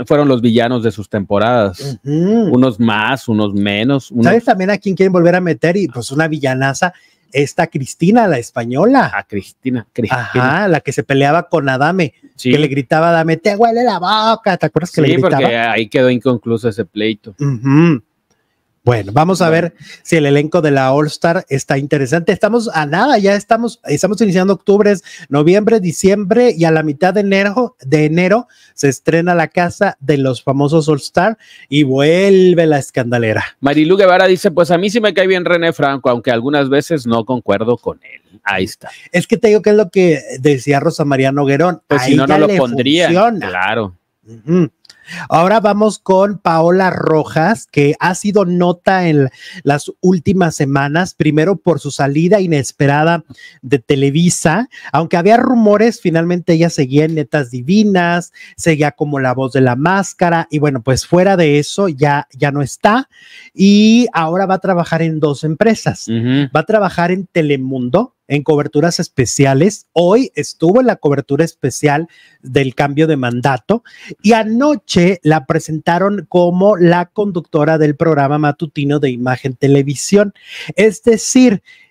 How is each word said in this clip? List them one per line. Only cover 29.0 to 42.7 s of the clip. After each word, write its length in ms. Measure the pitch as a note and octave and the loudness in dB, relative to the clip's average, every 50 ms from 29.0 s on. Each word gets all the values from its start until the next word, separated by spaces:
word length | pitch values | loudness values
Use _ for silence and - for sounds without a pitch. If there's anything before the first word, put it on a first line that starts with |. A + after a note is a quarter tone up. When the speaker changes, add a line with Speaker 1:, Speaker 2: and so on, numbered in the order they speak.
| - - D#3+ E3+ E3+ F3+ F3 | -2 0 0 0 2 2 0
Speaker 2:
La 140 | E3+ D#3 - | 0 0 -2
Casa 480 | - F3 F3 E3+ - - G3+ F#3+ - - | -2 -2 -2 -2 -2 -2 -2 -2 -4 -4
de 180 | C3+ C#3 D3 | -2 -2 0
los 240 | C#3 C3+ C3 B2 - | 0 0 -2 -4 -4
Famosos 460 | - C#3+ C3 C#3 C#3+ C#3+ D#3+ E3 D3 | -4 -2 0 0 0 2 0 0 0
All 120 | D#3 D3+ C#3 | 0 -2 -2
Star 360 | - - - F3 F3+ A3 A3 - _ - - - - | -4 -4 -2 0 0 0 -2 -6 _ -20 -20 -20 -10
y 160 | - C3+ D3 D3 | -2 0 0 2
vuelve 840 | C3 C3 C3+ C#3+ D#3 E3+ F#3 G3 G3+ F#3+ F#3+ F#3 F#3 F3 E3+ E3 | 2 2 2 2 2 2 2 4 4 4 6 6 4 4 4 2
la 140 | D#3 D3+ C#3 | 2 0 0
escandalera. 640 | - - - C#3 A#2+ A#2+ B2 A#2+ A#2 G#2+ G#2+ - - - - _ | -2 -4 -6 -6 -4 -2 -2 0 0 0 -2 -2 -4 -8 -6 _
Speaker 1:
Marilu 380 | C3 C#3 D3 D3+ D#3 E3 F#3+ | -2 0 2 2 2 2 4
Guevara 280 | G3+ G3 F3+ F3 F#3 F#3+ | 4 4 4 4 4 4
dice, 260 | F#3+ F#3 - - F#3+ | 2 2 0 -2 0
"Pues 200 | D3 F3 E3+ D3+ | 0 0 0 2
a 60 | F3+ | 2
mí 120 | E3+ G3 G#3 | 0 0 0
sí 120 | F#3+ A#3+ | 0 0
me 120 | G#3+ G#3 - | 0 0 0
cae 140 | G3 F#3 | 0 0
bien 160 | F#3 F#3+ F3+ E3+ | 0 0 0 0
René 300 | E3 F3 E3+ E3 E3 D#3+ | 0 0 0 0 -2 -2
Franco, 360 | - D3 C#3 C#3 B2+ - B2+ | 0 -2 -2 -2 -2 -2 -2
aunque 220 | A#2+ A#2 - C3 | -2 -2 -2 -2
algunas 380 | A#2+ A#2 A#2 C#3+ D3+ C#3+ C#3 B2+ | -2 -2 -2 -2 -2 0 0 0
veces 360 | C#3 C#3+ - - E3+ C#3 A#2+ | 0 -2 -2 -2 -4 -4 -2
no 200 | A#2+ A#2 A#2 G#2+ | -2 -2 -2 -2
concuerdo 500 | - B2+ A#2+ - - G2+ G2+ A2 A#2 A#2+ | -2 -6 -4 -2 -2 -2 0 0 -2 -2
con 220 | - - F2+ D#2 - - | -2 -4 -10 -12 -12 -14
él". 360 | - D2+ - _ _ F#2+ G#2+ - | -20 -20 -20 _ _ -20 -10 -6
Ahí 180 | G#2 G2 F#2+ F#2+ | -4 -2 -2 -4
está. 260 | - - - - - - - - - | -6 -8 -12 -20 -20 -20 -20 -10 -6
Speaker 2:
Es 160 | - F3 - | -4 -4 -2
que 80 | - A3+ | -2 -2
te 140 | F3 - G#3 | 0 2 2
digo 120 | G#3 G#3+ | 2 2
que 100 | - G#3+ | 2 2
es 40 | G#3 | 2
lo 140 | G#3+ G#3 E3+ | 2 0 0
que 320 | - F#3+ F#3 F3 D3+ C3+ - - - C3 | 0 2 2 2 2 0 -4 -10 -8 -2
decía 400 | B2+ D3+ C#3+ B2+ - C#3+ C#3+ C#3 | 0 0 0 0 0 -2 -2 -2
Rosa 240 | B2+ C3 C3+ - D3+ | -2 -4 -4 -4 -2
María 300 | C#3+ C#3 C3+ C3+ C3+ C#3 | 0 0 0 0 0 0
Noguerón. 480 | D3 C#3+ C3+ C#3 C#3 E3+ F3+ F3 - _ | 0 0 0 0 0 0 0 -2 -4 _
Speaker 1:
Pues 160 | - D3 C3+ B2+ | -2 -2 0 0
Speaker 2:
A 20 | |
Speaker 1:
si 100 | C3+ C3 | 2 2
no, 100 | C3 C3+ | 2 2
no 80 | C#3 D3+ | 2 2
Speaker 2:
ella 40 | D3+ | 2
Speaker 1:
lo 80 | D3+ | 2
Speaker 2:
le 100 | - G3 | 2 2
Speaker 1:
pondría. 500 | E3 C3 A#2+ | 0 0 0